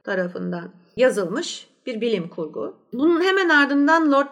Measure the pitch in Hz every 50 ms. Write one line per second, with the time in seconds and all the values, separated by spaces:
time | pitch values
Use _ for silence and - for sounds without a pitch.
0 | _ - 202 185 180 175 180 185 180 180 175 170 170 180 - - _ _ _ -
1 | 247 254 202 202 190 165 190 277 349 - - - - _ _ _ _ - 233 220
2 | 220 240 220 185 165 170 - - 160 151 - - - - - - _ _ - 240
3 | 285 330 349 311 359 381 381 392 381 339 311 294 285 269 285 285 285 294 320 330
4 | 320 302 277 277 277 277